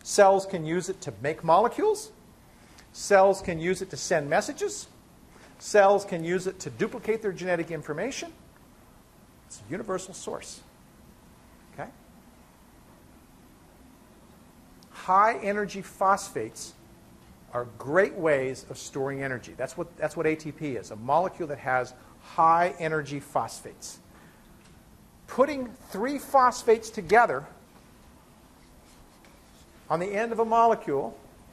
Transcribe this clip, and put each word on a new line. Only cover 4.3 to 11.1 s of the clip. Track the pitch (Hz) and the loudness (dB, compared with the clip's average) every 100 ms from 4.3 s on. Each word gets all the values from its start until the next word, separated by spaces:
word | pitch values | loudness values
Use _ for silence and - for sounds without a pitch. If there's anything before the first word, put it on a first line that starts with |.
| 175 240 285 403 - - - - - - - - - | 0 0 -4 -6 -6 -14 -20 -20 -20 -20 -20 -20 -16
Cells | - 208 196 202 196 | 2 6 6 6 0
can | 175 | -6
use | 165 180 180 | -2 -4 -4
it | - | -8
to | 143 | -8
duplicate | 113 214 254 - 220 | -6 -6 -4 -4 -4
their | 214 | -4
genetic | 160 180 175 160 | -6 -4 -4 -4
information. | 160 147 151 233 - 339 - - - - - - - _ _ - - - | -8 -8 -6 -6 -8 -12 -16 -20 -20 -20 -20 -20 -20 _ _ -20 -20 -20
It's | - 101 | -20 -12
a | |
universal | 180 226 185 - | -10 -6 -8 -8
source. | 170 - - - - - - - - - | -14 -12 -12 -12 -20 -20 -20 -20 -20 -20